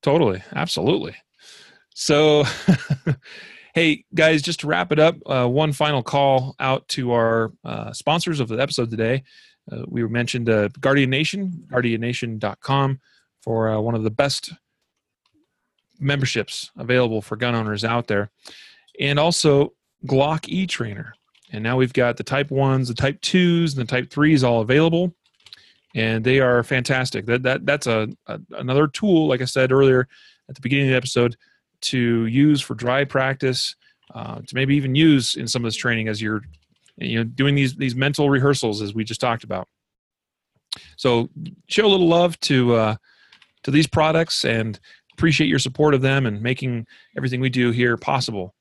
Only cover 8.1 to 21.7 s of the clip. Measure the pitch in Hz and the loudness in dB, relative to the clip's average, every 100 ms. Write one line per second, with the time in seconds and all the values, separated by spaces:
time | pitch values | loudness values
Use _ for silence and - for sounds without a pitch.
8.1 | 160 175 151 117 113 139 - 117 113 113 | 0 0 -4 -4 -2 -4 -2 -4 -2 -2
9.1 | 131 135 _ _ _ - 117 - - 113 | -2 -4 _ _ _ -16 -14 -8 -6 -4
10.1 | 117 117 127 117 110 104 - 135 139 131 | -4 -4 -4 0 2 2 0 0 2 2
11.1 | 135 156 196 196 170 - 123 123 113 117 | 0 -2 -4 -6 -8 -6 -4 -2 -2 -4
12.1 | 120 120 110 107 - - 139 139 135 _ | -6 -8 -6 -6 -8 -2 0 0 -2 _
13.1 | _ _ _ - 113 110 110 110 117 110 | _ _ _ -6 -2 -2 -2 -2 -2 -4
14.1 | 110 139 - - 165 _ _ _ _ _ | -2 -2 -2 -10 -20 _ _ _ _ _
15.1 | _ _ _ _ _ _ _ _ _ 139 | _ _ _ _ _ _ _ _ _ -4
16.1 | 143 131 117 104 - - - 120 127 123 | -2 -2 -4 -6 -8 -14 -14 -2 0 2
17.1 | 110 - 110 123 117 107 104 113 120 117 | -2 -6 -6 -2 -2 -2 -4 -2 -2 -2
18.1 | 101 104 _ - - - _ _ - 139 | -2 -2 _ -20 -20 -20 _ _ -6 -2
19.1 | 143 160 170 156 139 147 _ _ _ 127 | 2 2 2 4 4 2 _ _ _ -2
20.1 | 135 143 160 - 180 185 - 117 101 - | 0 2 0 -4 -4 -4 -4 -6 -8 -14
21.1 | - _ _ _ 110 113 | -18 _ _ _ -6 -2